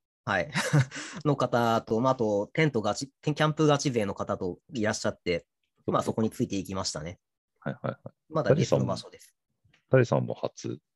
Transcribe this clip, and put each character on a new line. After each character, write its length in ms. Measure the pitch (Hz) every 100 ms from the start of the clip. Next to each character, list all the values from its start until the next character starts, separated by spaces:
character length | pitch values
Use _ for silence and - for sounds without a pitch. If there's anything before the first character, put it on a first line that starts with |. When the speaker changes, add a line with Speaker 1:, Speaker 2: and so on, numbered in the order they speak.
| _ _
Speaker 1:
は 160 | - 95
い。 100 | 76
<laughs> 720 | 170 - 147 131 - - 185
の 120 | 151 139
方 440 | 123 120 117 113
と、 180 | - 113
ま 100 | 131
あ、 20 |
あ 20 | 127
と、 320 | 110 101 101
テ 160 | -
ン 80 | 156
ト 100 | 113
ガ 140 | 104 104
チ、 160 | - _
テ 80 | 156
ン、 40 | 147
キ 80 |
ャ 20 | 156
ン 80 |
プ 140 | 147 151
ガ 100 | 139
チ 140 | 151
勢 120 | 117
の 100 | 98
方 220 | - 104 98
と 220 | 92 - -
い 100 | 139
ら 80 | 104
っ 40 |
し 120 | 110 110
ゃ 40 |
っ 60 | -
て、 240 | 90 85
Speaker 2:
そ 20 |
っ 20 | _
か 0 |
そ 360 | _ _ _
っ 20 | -
か。 60 |
Speaker 1:
ま 60 | -
あ、 20 |
そ 120 | -
こ 80 | -
に 80 | 110
つ 120 | -
い 60 | 123
て 80 | 98
い 80 |
き 100 | 90
ま 100 | 95
し 60 | 95
た 100 | 76
ね。 200 | 78 95 _ _ _ _
Speaker 2:
は 100 | -
い 40 |
は 60 | -
い 20 | -
は 180 | - -
い。 40 | _ -
Speaker 1:
ま 140 | 156
だ 100 | -
別 240 | - 117 143
の 80 |
場 120 | 127 -
所 120 | -
で 120 | -
す。 120 | - _ _ _ _ _ -
Speaker 2:
タ 100 | 131
デ 40 |
ィ 20 |
さ 120 | 120 69
ん 100 | 58
も、 80 |
タ 140 | - -
デ 0 |
ィ 20 |
さ 160 | - 58
ん 40 |
も 40 |
初？ 60 | 60 _